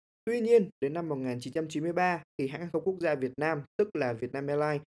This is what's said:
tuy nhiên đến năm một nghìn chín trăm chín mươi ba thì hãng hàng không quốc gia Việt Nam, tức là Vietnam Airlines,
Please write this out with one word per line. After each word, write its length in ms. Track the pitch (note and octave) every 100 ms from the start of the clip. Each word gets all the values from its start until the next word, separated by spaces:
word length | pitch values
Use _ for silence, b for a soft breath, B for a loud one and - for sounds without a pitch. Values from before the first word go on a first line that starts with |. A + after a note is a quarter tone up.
| _ _
tuy 160 | - A#3+
nhiên 280 | A3+ A#3 F#3 -
đến 140 | C#3
năm 140 | D#3+ E3
một 80 | C#3
nghìn 240 | C3 B2
chín 120 | C3
trăm 160 | D#3+ D#3+
chín 140 | D#3
mươi 100 | D#3+
ba 300 | F3 F3+ E3+ - -
thì 100 | C3+
hãng 120 | D3
hàng 100 | E3+
không 120 | D#3+
quốc 120 | F#3 F#3+
gia 140 | E3
Việt 180 | C#3+ B2+ B2+
Nam, 260 | D#3 D#3 C#3 -
tức 200 | G#3 A2+
là 160 | B2
Vietnam 340 | A#2 B2+ C#3 C#3
Airlines, 360 | D3 D3+ D3 -